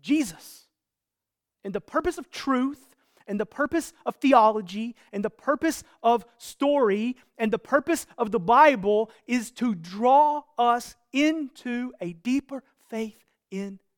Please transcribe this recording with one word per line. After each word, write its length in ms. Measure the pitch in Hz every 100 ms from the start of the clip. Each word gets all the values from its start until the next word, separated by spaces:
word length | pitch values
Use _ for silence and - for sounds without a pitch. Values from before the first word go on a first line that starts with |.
Jesus, 680 | - 311 214 156 - - _ _ _ _ _ _ _ _ _ _
in 80 | 196
the 80 | 190
purpose 360 | - 311 330 330
of 140 | -
truth, 640 | - 262 254 269 294 _ _ _ _ -
and 140 | 202
the 40 |
purpose 480 | 214 - 294 339 - - -
of 80 |
theology, 800 | - 277 262 220 214 180 202 233 - _
and 120 | 202
the 60 | 208
purpose 520 | - - 294 320 - - _
of 240 | 226 233 - _
story, 760 | - - 285 285 220 202 240 - _ -
and 140 | 220
the 60 | 214
purpose 480 | - 285 339 330 - -
of 140 | 220
the 100 | 208
Bible 680 | 170 262 302 247 196 208 220 _ -
is 240 | 240 214
to 240 | - 240
draw 680 | 180 165 202 247 277 302 294 - -
us 380 | 240 240 - - _
into 800 | 262 302 320 269 - 247 240 247 -
a 120 | 180
deeper 500 | 170 247 269 - 269 - _ _
faith 360 | 220 220 - _ _ _
in 300 | 196 196 196 _